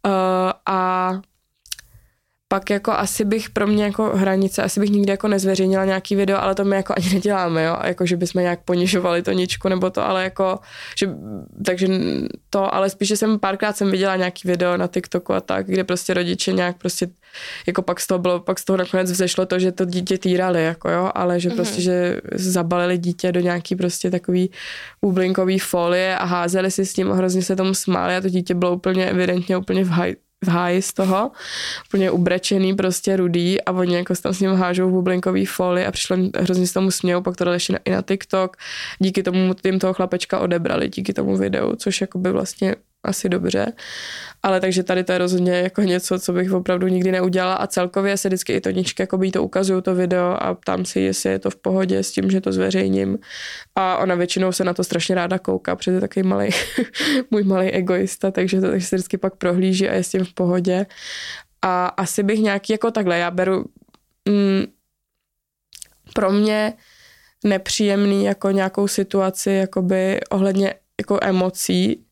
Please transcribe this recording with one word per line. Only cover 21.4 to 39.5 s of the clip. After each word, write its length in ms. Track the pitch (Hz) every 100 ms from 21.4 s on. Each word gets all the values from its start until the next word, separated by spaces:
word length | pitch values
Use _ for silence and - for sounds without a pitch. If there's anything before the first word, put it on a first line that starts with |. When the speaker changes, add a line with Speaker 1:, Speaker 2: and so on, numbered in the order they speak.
Speaker 1:
že 100 | 175
prostě, 240 | 233 208
Speaker 2:
Mhm. 80 | 208
Speaker 1:
že 380 | 180 180 180 - -
zabalili 680 | - 185 180 170 175 175 180
dítě 340 | 175 175 185
do 80 | 180
nějaký 360 | 175 175 - 185
prostě 340 | 180 - 185
takový 400 | 180 - 180 185 - - - - -
bublinkový 560 | 202 185 185 190 185 190
folie 580 | - 180 170 180 185 185
a 60 |
házeli 460 | 180 175 175 190 190
si 160 | 190 190
s 60 |
tím 200 | - 190
a 20 |
hrozně 280 | 190 185 185
se 140 | 180 190
tomu 180 | 190
smáli 420 | 190 - 180 180 180
a 40 |
to 80 | 190
dítě 260 | 180 175
bylo 180 | 175 180
úplně 340 | 180 190 185 185
evidentně 500 | 185 180 180 180 185
úplně 280 | 190 185
v 60 | 185
haj-, 260 | 170 175 - _ _
v 40 | 185
háji 340 | 170 180 180
z 100 | 190
toho, 380 | - 190 190 240 - - - - - -
úplně 220 | 196 190
ubrečený, 640 | 180 175 180 - 196 190
prostě 420 | 196 185 180 - 190
rudý 440 | 180 175 175 196
a 100 | -
oni 240 | 185 180 175
jako 180 | 180
se 80 | 180
tam 120 | 202
s 60 | 185
ním 100 | 196
hážou 380 | 185 180 180 185
v 40 |
bublinkový 540 | 185 180 180 185 185 190
folii 400 | - 180 180 196
a 40 |
přišlo, 260 | - - 185 185 -
hrozně 280 | 185 185 180
se 80 |
tomu 160 | 185 190
smějou, 300 | - 180 175
pak 140 | 185 180
to 80 |
dali 120 | 175 175
ještě 160 | -
na, 60 | 190
i 60 | -
na 120 | 185
TikTok. 540 | 190 196 - 190 185 - - - - -
Díky 240 | 190 190
tomu 320 | 185 185 185